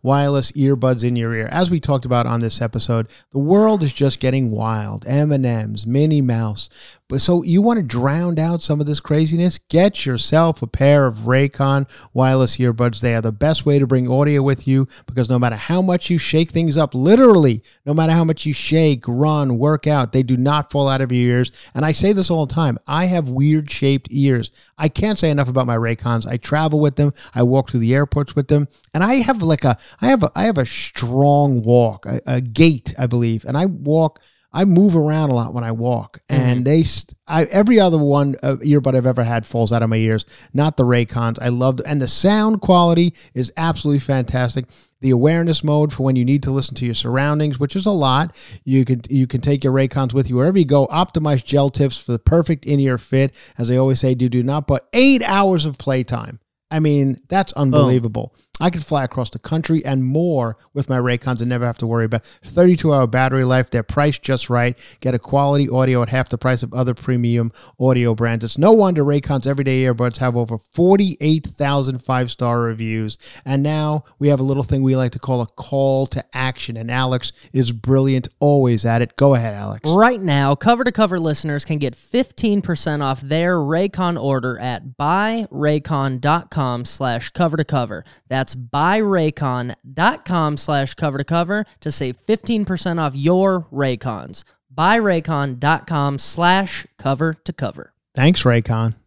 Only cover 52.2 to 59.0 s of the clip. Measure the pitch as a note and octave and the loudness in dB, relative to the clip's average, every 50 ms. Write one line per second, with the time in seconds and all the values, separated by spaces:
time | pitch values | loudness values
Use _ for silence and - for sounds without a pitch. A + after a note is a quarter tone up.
52.2 | _ - D#3+ E3+ E3 - E3 C#3 - C#3+ D3 C#3 C#3 C3+ B2+ A#2 - - C3 C3+ | _ 2 4 4 2 2 -2 -4 -2 -2 0 0 2 0 -2 -4 -4 -2 0 0
53.2 | C#3 C3+ _ - - - _ - A#2+ A2+ B2 B2+ C3 C3+ C3 B2+ - C3 B2+ A#2+ | 0 0 _ -12 -20 -18 _ -6 -2 0 2 2 2 2 2 2 0 0 0 2
54.2 | B2+ B2 A#2+ B2 A#2+ C3 C#3+ D3+ C#3+ - C#3 B2 _ _ - A#3+ C4 C#4 C4+ B3 | 0 0 0 0 0 0 -2 -2 0 -2 -2 -2 _ _ 2 4 4 6 4 2
55.2 | A3 - F#3+ G3 G3+ F#3+ F#3 E3 D3+ D#3+ C3+ - - C#3+ C3 B2+ B2 - B2 A#2 | 0 0 0 2 2 2 2 0 -2 -4 -8 -6 -4 -2 -2 -2 -2 -4 -6 -8
56.2 | A2 A2 A#2+ - _ _ _ _ _ _ D#3 D#3 D#3 D3+ D3 C#3+ C#3 C3+ B2+ - | -6 -12 -16 -18 _ _ _ _ _ _ -2 0 2 2 4 4 2 0 -2 -4
57.2 | _ _ F3+ G3 F#3+ - - C#3 C#3+ C3+ B2 A#2+ B2+ B2+ B2+ B2+ A#2 A2+ G#2+ A#2 | _ _ -2 -2 -2 -2 -2 0 0 2 4 4 4 4 2 2 0 -2 -6 -6
58.2 | - A#2+ _ _ _ _ - - D#3 F3+ F3 E3+ D3+ - D#3 C#3+ | -10 -10 _ _ _ _ -8 -2 -2 -2 -2 -2 -6 -2 -2 -2